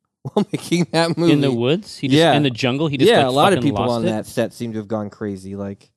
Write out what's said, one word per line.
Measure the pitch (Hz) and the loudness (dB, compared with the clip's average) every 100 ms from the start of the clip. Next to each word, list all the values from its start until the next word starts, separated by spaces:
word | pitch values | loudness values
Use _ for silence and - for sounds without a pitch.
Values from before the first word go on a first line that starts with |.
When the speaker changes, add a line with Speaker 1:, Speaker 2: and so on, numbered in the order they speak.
| _ | _
Speaker 1:
<laughs> | _ | _
while | - - - | -6 -4 -2
making | - - 175 165 | -6 -2 -2 0
that | 160 165 156 | 0 0 2
movie. | 170 | 2
Speaker 2:
In | 147 | 2
the | 139 | 2
woods? | 117 123 180 - - | 0 0 -2 -4 -8
He | 135 | 0
just, | 147 | 4
Speaker 1:
Yeah. | 165 | 4
Speaker 2:
in | 147 | 4
the | 139 | 0
jungle? | 117 127 135 160 | 0 -2 0 -2
He | 135 | 2
just, | 185 | 4
Speaker 1:
Yeah, | 208 | 4
Speaker 2:
like, | 131 | 4
Speaker 1:
a | |
lot | 135 185 | 4 4
of | 185 | 2
Speaker 2:
fucking | 143 | 0
Speaker 1:
people | 101 113 | 0 0
Speaker 2:
lost | 120 | 0
Speaker 1:
on | 113 | -2
Speaker 2:
it? | |
Speaker 1:
that | 107 95 | -4 -4
set | - 110 | -4 -4
seemed | - 117 | -4 -8
to | 110 | -8
have | 101 | -6
gone | 110 104 | -6 -6
crazy. | - 107 95 95 101 | -8 -8 -8 -10 -10
Like, | 101 98 _ | -10 -12 _